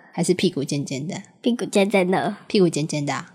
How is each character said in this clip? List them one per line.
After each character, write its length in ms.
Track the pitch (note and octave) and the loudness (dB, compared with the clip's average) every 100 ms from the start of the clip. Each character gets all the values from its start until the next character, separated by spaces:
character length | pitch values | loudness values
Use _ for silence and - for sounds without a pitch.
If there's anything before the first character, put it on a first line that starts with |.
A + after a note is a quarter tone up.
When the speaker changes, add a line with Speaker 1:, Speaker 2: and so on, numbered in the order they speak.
| - | -10
Speaker 1:
还 120 | - | -2
是 100 | F3 | 0
屁 160 | F3 F3 | 2 0
股 140 | - | 0
尖 200 | C#3 D3 | -4 -4
尖 240 | C#3+ C3 D3+ | -4 -6 -8
的？ 140 | G3 - _ | -10 -12 _
Speaker 2:
屁 140 | B3+ A#3+ | -2 -2
股 100 | F#3+ | 0
尖 240 | G#3 G3 | 2 2
尖 220 | G#3 F3+ | 2 2
的。 240 | F#3 C3+ G#3 - | 2 -2 -6 -2
Speaker 1:
屁 120 | G#3+ | 2
股 80 | F3+ | 4
尖 180 | D#3 D#3 | 2 -4
尖 200 | D3+ C#3+ | -4 -4
的 80 | |
啊？ 180 | C3+ - | -4 -8